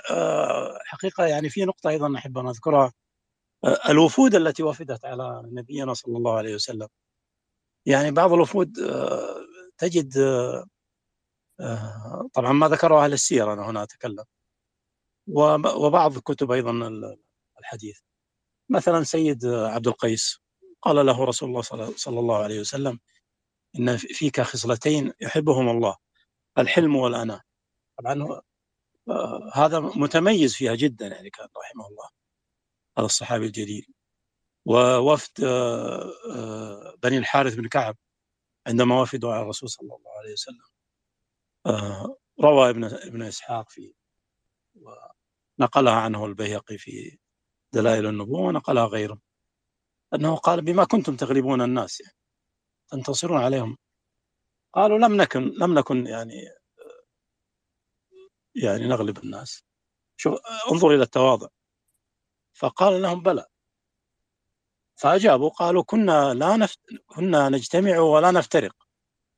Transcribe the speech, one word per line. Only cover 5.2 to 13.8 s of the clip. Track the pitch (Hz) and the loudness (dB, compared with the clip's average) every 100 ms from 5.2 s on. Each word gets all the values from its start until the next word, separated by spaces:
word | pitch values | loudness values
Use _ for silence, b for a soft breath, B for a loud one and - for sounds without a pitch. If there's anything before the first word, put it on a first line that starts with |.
| 127 120 117 | -10 -10 -12
نبينا | 123 120 147 131 | -14 -10 -8 -6
صلى | 120 - 120 | -8 -8 -4
الله | 117 113 | -2 -2
عليه | 110 | -4
وسلم. | 104 - 113 107 _ _ _ _ _ _ _ _ _ - | -6 -8 -8 -12 _ _ _ _ _ _ _ _ _ 2
يعني | 139 151 | 2 2
بعض | 143 180 | 4 4
الوفود، | 170 151 202 180 - | 6 4 2 -2 -4
آه، | - - 135 - - - - - - - | -6 -4 -4 -4 -6 -10 -14 -20 -20 -6
تجد، | 180 170 139 135 | -2 -2 -2 2
آه، | 135 127 127 123 185 _ _ _ _ _ _ _ _ - | 2 2 -2 -6 -10 _ _ _ _ _ _ _ _ -14
آه، | 123 113 110 107 110 - 131 | -8 -8 -10 -12 -14 -12 -6
طبعًا | - 123 | -2 2
ما | 143 156 | 4 4
ذكره | - 165 151 | 4 6 6
أهل | 147 | 4
السير | 139 - 139 107 | 2 0 0 0
أنا | 104 104 | -2 -6
هنا | 110 | -8